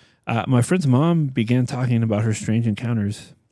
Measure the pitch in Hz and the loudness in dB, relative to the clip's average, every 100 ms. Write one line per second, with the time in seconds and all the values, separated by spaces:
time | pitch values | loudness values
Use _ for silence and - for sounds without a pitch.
0 | _ _ - 117 117 123 - 185 147 123 | _ _ -4 -2 2 2 2 2 2 2
1 | 165 170 143 131 110 123 123 123 127 117 | 4 2 0 -2 0 0 0 -2 0 0
2 | 113 104 110 104 - 110 117 104 117 117 | 0 0 0 -2 -2 -2 0 -2 -4 -2
3 | 101 104 - - _ | -4 -6 -14 -20 _